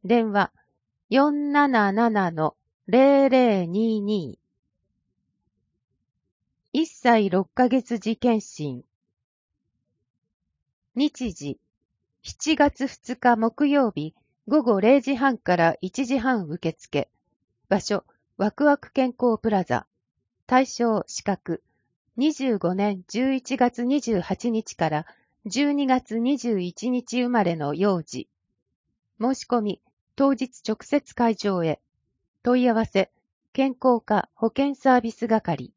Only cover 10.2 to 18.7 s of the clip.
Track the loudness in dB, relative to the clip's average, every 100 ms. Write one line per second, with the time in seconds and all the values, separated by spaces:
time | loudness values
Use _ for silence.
10.2 | _ _ _ _ _ _ _ -2 -2 -2
11.2 | -10 -8 -10 -12 _ _ _ _ _ _
12.2 | -20 -10 -4 2 0 0 -8 -8 -12 -2
13.2 | 2 2 0 0 0 2 0 -2 -10 _
14.2 | _ _ -2 0 2 2 6 4 2 0
15.2 | 0 -2 -2 2 2 0 -8 -6 -2 -2
16.2 | 0 -2 -4 -6 -6 -8 -6 -6 -6 _
17.2 | _ _ _ _ _ -2 -2 -6 -6 _
18.2 | _ _ -4 0 2